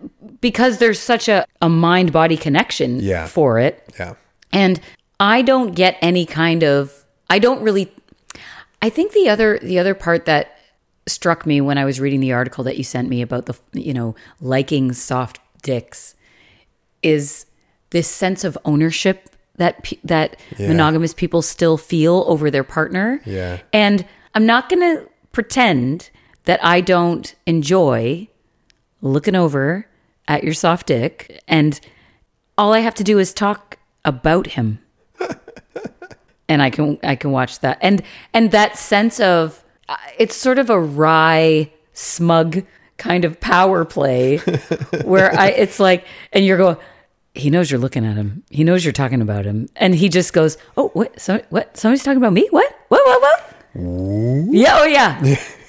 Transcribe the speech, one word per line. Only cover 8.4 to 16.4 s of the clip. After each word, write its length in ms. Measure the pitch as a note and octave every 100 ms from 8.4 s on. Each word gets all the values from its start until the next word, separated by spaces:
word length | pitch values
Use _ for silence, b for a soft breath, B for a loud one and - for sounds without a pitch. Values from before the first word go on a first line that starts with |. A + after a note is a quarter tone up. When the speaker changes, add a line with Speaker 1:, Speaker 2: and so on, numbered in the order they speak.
| B B B B
Speaker 1:
I 80 | A3
think 220 | D#4 G4+
the 160 | G#4 E4+
other, 300 | G#3 A3 G#3
the 180 | C3 F3+
other 160 | F#3
part 320 | F#3+ E3+ E3+ E3+
that 320 | D3+ - - b b _ _ -
struck 380 | - F3 E3 D#3
me 140 | C#3+
when 160 | C#3 C#3+
I 80 | C#3
was 140 | C3
reading 200 | C#3 C3+
the 120 | C3
article 300 | B2 B2 -
that 140 | B2+ -
you 60 |
sent 260 | B2+ B2+ B2
me 120 | B2
about 240 | A#2+ B2 -
the, 100 | A#2+ _
you 200 | C3 -
know, 220 | B2+ A#2 - B B
liking 520 | B2+ C3 C#3 C#3+ C3
soft 460 | B2 - B2+ B2 - _ _
dicks 540 | - B2 - - - - b b